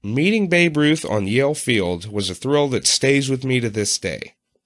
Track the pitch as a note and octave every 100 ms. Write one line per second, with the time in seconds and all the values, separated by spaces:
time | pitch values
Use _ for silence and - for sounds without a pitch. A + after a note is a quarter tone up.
0 | G2+ B2 E3+ A3 F#3+ F3 E3+ D3+ D3+ D#3
1 | - G#2+ G2 A#2 C#3 D3+ - A2+ F2+ F2
2 | G#2 G2+ F#2+ F2 C3 D3 C#3+ A#2 - -
3 | C3+ C#3 C3+ C3 C3 B2+ A#2 G#2+ G#2 -
4 | F#2+ C#2 - _ _ _